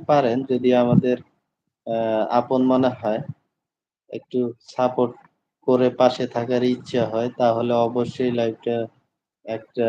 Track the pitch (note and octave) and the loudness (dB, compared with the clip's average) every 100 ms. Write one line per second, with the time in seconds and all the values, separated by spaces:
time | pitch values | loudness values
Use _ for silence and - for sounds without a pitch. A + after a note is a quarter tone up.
0 | D#3+ D3 B2 B2 C3 B2 B2 B2 A#2+ A#2+ | 0 2 2 -2 -2 0 2 2 4 4
1 | B2+ B2 - _ _ _ _ _ A2+ A2+ | 2 -4 -8 _ _ _ _ _ -6 -4
2 | A2 A2 G2+ A#2+ A#2+ C3 C3 B2+ C3 A#2+ | -2 -2 0 0 0 0 2 2 0 -2
3 | A2 A2+ - - _ _ _ _ _ _ | -4 -4 -6 -16 _ _ _ _ _ _
4 | _ A2+ _ B2 A#2+ - - - B2+ B2+ | _ -16 _ -4 -4 -6 -14 -2 -2 0
5 | A#2+ - _ _ _ _ - B2+ B2+ B2 | -2 -4 _ _ _ _ 0 2 2 4
6 | B2+ - B2 A#2+ A#2+ B2 B2+ B2 - B2 | 2 2 -4 -4 -2 0 0 -2 -4 -2
7 | A2 A2+ B2 - A#2+ A#2 A#2+ A#2+ A#2 B2 | -2 -2 -4 0 0 2 0 2 2 0
8 | A#2+ - B2+ A#2+ A2+ A2+ A#2 A#2 A2+ _ | -4 -2 -2 0 -2 -4 -4 -4 -6 _
9 | _ _ _ _ - A2+ - B2 | _ _ _ _ -10 -10 -8 -2